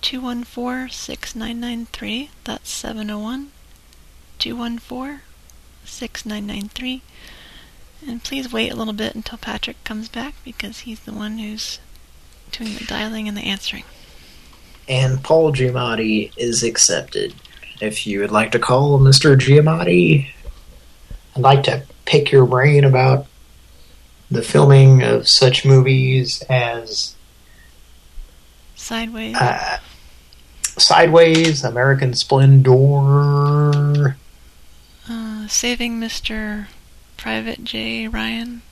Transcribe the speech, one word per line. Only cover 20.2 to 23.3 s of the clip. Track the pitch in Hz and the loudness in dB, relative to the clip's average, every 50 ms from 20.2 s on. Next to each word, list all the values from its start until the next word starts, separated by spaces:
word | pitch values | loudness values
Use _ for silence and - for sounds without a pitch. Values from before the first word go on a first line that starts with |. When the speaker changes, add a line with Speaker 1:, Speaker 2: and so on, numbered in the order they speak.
| 135 - - - - - - - - - - - - - - - - - - - _ _ _ | 2 -2 -12 -20 -18 -18 -18 -20 -20 -20 -20 -20 -20 -20 -20 -20 -20 -20 -20 -20 _ _ _
Speaker 2:
I'd | 135 127 | 0 4
like | 131 139 135 135 | 4 4 4 4
to | - 131 131 - - - - - | 0 -4 -4 -8 -12 -20 -18 -8
pick | - - 151 139 - - | 0 2 2 2 6 6
your | 135 131 | 6 6
brain | 120 123 127 131 147 147 143 143 | 6 4 2 4 4 4 6 6
about | 135 127 127 131 131 131 131 - - | 6 4 4 4 4 2 2 0 -6